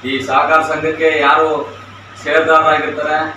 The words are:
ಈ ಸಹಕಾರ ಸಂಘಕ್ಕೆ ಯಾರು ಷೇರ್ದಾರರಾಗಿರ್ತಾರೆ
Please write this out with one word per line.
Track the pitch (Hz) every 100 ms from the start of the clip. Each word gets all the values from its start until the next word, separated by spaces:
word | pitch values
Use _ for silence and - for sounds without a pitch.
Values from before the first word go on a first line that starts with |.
| 127
ಈ | 135
ಸಹಕಾರ | - - 147 160
ಸಂಘಕ್ಕೆ | 156 156 160 156 160 156
ಯಾರು | 139 160 156 147 - - - - - -
ಷೇರ್ದಾರರಾಗಿರ್ತಾರೆ | 151 160 160 160 160 151 151 147 147 156 156